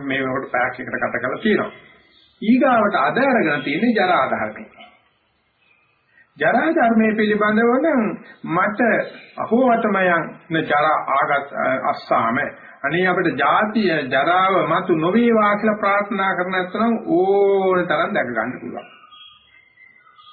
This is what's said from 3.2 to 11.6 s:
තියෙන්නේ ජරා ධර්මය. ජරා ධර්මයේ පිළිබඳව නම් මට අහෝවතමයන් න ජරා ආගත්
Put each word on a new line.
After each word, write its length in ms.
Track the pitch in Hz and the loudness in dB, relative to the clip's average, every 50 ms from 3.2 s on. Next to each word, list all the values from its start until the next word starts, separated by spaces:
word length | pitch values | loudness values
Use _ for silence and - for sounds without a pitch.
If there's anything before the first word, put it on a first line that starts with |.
| 269 277 247 226 170 156 147 143 | 2 2 2 2 2 0 -2 -2
තියෙන්නේ 320 | 123 135 143 170 220 254 226 | -2 -4 -2 0 0 0 2
ජරා 300 | 208 185 180 175 147 131 | 2 2 2 2 2 0
ධර්මය. 380 | 120 - - 113 107 - - 110 - - - - - _ _ _ _ _ _ _ _ _ _ _ _ _ _ _ _ _ _ _ _ _ _ _ _ _ - _ _ _ | 0 -2 -4 -4 -6 -8 -12 -18 -20 -20 -20 -20 -20 _ _ _ _ _ _ _ _ _ _ _ _ _ _ _ _ _ _ _ _ _ _ _ _ _ -20 _ _ _
ජරා 320 | - 147 165 196 247 302 320 | -4 0 0 0 2 0 0
ධර්මයේ 420 | - 311 254 226 220 220 220 214 | 0 2 2 2 4 2 2 2
පිළිබඳව 600 | 208 220 214 208 208 196 208 214 214 214 233 233 | 2 0 0 0 0 0 0 0 2 2 2 2
නම් 300 | 240 277 302 330 294 254 214 180 165 - - - - - - | 2 2 2 0 0 0 0 -2 -4 -8 -12 -18 -20 -14 -8
මට 360 | 147 156 175 190 208 214 - 254 226 190 - - - - - - - - | -4 -2 0 0 0 0 0 0 2 2 0 -2 -4 -10 -18 -20 -16 -10
අහෝවතමයන් 920 | - - - - 240 262 247 233 226 220 214 196 190 185 180 175 165 147 - - - - | -10 -4 0 0 2 4 2 2 2 0 0 0 2 2 2 2 0 -2 -6 -10 -16 -8
න 80 | - 165 160 | -4 -4 -2
ජරා 360 | 147 151 151 147 151 156 151 - - - | -2 0 0 2 2 2 0 0 -2 0
ආගත් 380 | 135 139 151 151 147 139 - - - - | 0 0 0 0 0 -2 -2 -4 -6 -4